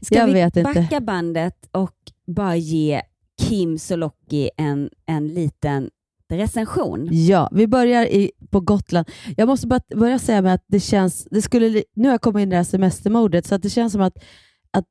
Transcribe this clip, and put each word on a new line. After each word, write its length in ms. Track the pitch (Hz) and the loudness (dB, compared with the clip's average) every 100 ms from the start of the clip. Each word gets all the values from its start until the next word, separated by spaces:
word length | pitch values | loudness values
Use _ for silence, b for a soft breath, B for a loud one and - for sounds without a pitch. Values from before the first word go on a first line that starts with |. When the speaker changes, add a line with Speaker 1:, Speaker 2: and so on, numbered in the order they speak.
Speaker 1:
Ska 140 | - 240 | 0 4
Speaker 2:
Jag 120 | 233 | 4
Speaker 1:
vi 60 | |
Speaker 2:
vet 240 | 190 170 175 | 4 2 2
inte. 160 | 170 | 0
Speaker 1:
backa 280 | 185 165 294 | 0 0 -2
bandet 540 | 220 185 170 165 175 - - | -4 -4 -4 -4 -4 -6 -12
och 220 | 190 185 _ - _ - | -6 -6 _ -20 _ -8
bara 280 | 175 196 170 | -4 -2 -2
ge 460 | 156 160 151 139 - _ _ - | -2 -2 0 -2 -6 _ _ -4
Kim 360 | 185 208 170 160 | -2 0 -2 -4
Sulocki 720 | - 170 156 - - 147 131 - | -6 -4 -6 -8 -6 -4 -4 -4
en, 320 | 151 143 143 _ - | -4 -4 -6 _ -6
en 220 | 156 151 | -4 -4
liten 600 | 175 151 - 147 139 127 _ _ _ - | -4 -6 -4 -4 -4 -6 _ _ _ -8
recension? 800 | 165 214 233 220 - 117 95 165 | -4 -4 -4 -4 -4 -4 -4 -2
Speaker 2:
Ja, 380 | 160 165 185 135 | 2 4 4 4
vi 160 | 190 220 | 2 4
börjar 380 | 247 240 240 233 | 4 4 2 2
i, 260 | 202 202 - - | 2 0 -4 -4
på 100 | 196 | -2
Gotland. 480 | 175 208 - 175 160 B 220 160 | 2 0 0 -2 -2 B -8 0
Jag 100 | 226 | 2
måste 200 | 269 233 | 2 0
bara 140 | 247 - 214 | -2 -2 0
börja 240 | 233 262 | 0 0
säga 220 | - 208 | 0 2
med 120 | 185 | 2
att 120 | 185 - | 0 0
det 120 | 202 | -2
känns, 480 | - 202 185 - - | 2 2 0 -2 -4
det 100 | 214 | -4
skulle 280 | - 240 226 | 0 2 2
li-, 140 | 214 - 208 | 0 -2 0
nu 120 | 269 | 0
har 60 | |
jag 80 | 240 | 2
kommit 200 | 233 208 | 0 0
in 60 | 196 | 0
i 40 | |
det 40 | 175 | 0
här 60 | |
semestermodet, 840 | 175 190 185 - 202 233 214 175 - | 0 0 0 0 0 2 2 0 -2
så 100 | 196 | -4
att 60 | |
det 60 | 196 | -2
känns 240 | 233 233 | -2 -2
som 80 | 196 | 0
att, 160 | 185 - b b b b b | -2 -4 b b b b b
att 140 | 196 - | -6 0